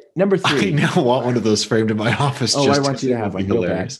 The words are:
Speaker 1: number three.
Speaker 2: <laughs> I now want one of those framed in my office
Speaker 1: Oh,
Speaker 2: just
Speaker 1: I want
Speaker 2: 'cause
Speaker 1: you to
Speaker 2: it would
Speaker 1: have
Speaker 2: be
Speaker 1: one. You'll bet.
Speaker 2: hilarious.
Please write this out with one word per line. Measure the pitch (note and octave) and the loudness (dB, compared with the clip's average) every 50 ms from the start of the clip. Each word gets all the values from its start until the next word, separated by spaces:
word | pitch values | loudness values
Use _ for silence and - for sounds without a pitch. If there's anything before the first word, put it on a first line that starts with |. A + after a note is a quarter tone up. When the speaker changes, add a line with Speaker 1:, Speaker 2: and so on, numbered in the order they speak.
| - _ - | -14 _ -2
Speaker 1:
number | D#3 F#3+ G3+ F#3+ | -2 0 0 0
three. | - - - D3+ C3 G#2+ - | 0 0 0 0 0 0 0
Speaker 2:
<laughs> | |
I | |
now | D3+ D3 G3+ - - F3+ C#3 | 0 0 0 2 2 2 2
want | A#2+ B2 C3+ A#2+ | 2 2 2 0
one | B2 B2 | 0 0
of | A#2 G2+ | 0 2
those | A2 G#2+ G#2 - | 2 0 0 0
framed | - A#2 A2 A2 A2 | 0 0 0 2 0
in | A2 | 0
my | G#2+ G#2+ A#2+ C3 | 0 0 -2 0
office | - C#3+ C#3 C3 - B2 G#2+ - | 0 0 -2 0 -2 -2 -2 0
Speaker 1:
Oh, | C#3 C#3+ | 2 2
Speaker 2:
just | C3+ C#3 C#3+ | 2 2 2
Speaker 1:
I | |
want | C#3 C#3 C#3 | 2 0 -2
Speaker 2:
'cause | B2+ C3+ | -2 -2
Speaker 1:
you | B2+ | -2
to | A#2+ | -2
Speaker 2:
it | |
would | A#2 G#2+ | -2 -2
Speaker 1:
have | G2 F2+ | -4 -4
Speaker 2:
be | F#2+ F#2+ | -4 -2
Speaker 1:
one. | |
You'll | G2 F#2+ F#2 F2+ | -2 0 0 0
bet. | F2 | 0
Speaker 2:
hilarious. | F#2 F#2 F2+ - - | -2 -4 -4 -8 -10